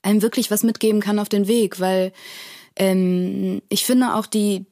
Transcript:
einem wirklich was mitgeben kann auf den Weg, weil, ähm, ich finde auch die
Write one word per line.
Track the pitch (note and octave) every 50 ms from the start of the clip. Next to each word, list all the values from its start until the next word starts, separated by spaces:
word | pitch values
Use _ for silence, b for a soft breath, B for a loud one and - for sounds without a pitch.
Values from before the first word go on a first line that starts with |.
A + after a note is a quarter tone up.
einem | - G3 G#3 G#3+
wirklich | F#3+ A3+ - C4+ A3+ -
was | G#3 G#3 -
mitgeben | A3 A3 - - A3 G#3+ G#3+
kann | G#3 G3 G#3 G#3
auf | G#3 -
den | A3 G3+ G3+
Weg, | F#3+ A#3 A#3+ G#3+ F3+ - F#3
weil, | F#3 F#3 F#3+ F#3+ F#3 F#3 B B B B B B B B B B B B B
ähm, | - F#3+ F#3+ F#3 F#3 F#3 F3+ F3+ F3+ F#3 F#3 G3 G3 F#3+ F#3 F#3+ G3 _ _
ich | G#3 G3+ -
finde | - A3 B3+ B3+ A#3 -
auch | A3 G#3+
die | - - G#3+ G#3 G#3 G3 F#3 F#3+ _